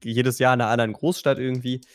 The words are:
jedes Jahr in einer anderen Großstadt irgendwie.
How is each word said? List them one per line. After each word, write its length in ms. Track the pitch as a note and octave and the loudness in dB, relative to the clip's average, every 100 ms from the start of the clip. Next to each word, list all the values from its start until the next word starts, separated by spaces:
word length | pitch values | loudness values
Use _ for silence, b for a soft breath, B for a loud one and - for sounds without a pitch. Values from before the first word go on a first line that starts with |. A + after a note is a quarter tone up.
jedes 340 | A#2 A#2 B2+ B2 | -4 0 0 2
Jahr 140 | B2+ | 4
in 60 | B2+ | 4
einer 80 | A2+ | 2
anderen 240 | A#2+ A2+ | 0 0
Großstadt 440 | G#2+ D3+ F3+ C#3+ C3+ | -2 -4 0 0 0
irgendwie. 440 | B2+ B2+ B2 B2+ B | -2 -4 -6 -8 B